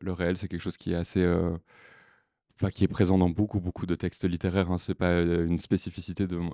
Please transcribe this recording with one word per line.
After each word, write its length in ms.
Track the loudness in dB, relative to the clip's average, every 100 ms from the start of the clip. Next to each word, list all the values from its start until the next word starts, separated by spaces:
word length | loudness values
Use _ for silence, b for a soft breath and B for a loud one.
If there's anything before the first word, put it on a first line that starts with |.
le 100 | -6
réel, 260 | -2 -2 -2
c'est 100 | -4
quelque 140 | -6
chose 160 | -6 -6
qui 160 | -4
est 20 | -2
assez, 260 | 0 2
euh... 340 | 4 4 0 -2 -10 b b b b b b b _ -4
Enfin, 160 | -2
qui 120 | 2
est 40 | 2
présent 320 | 4 4 6
dans 100 | 4
beaucoup, 300 | 2 0 -2
beaucoup 260 | -4 -6 -4
de 80 |
textes 320 | -2 -4 -4 -4
littéraires, 460 | -2 0 0 0
hein. 80 | 0
C'est 160 | -4 0
pas, 160 | 2
euh, 340 | 4 2 2 2
une 140 | 0
spécificité 640 | 0 -2 -2 -8 -8 -4 -2
de, 160 | -2 -6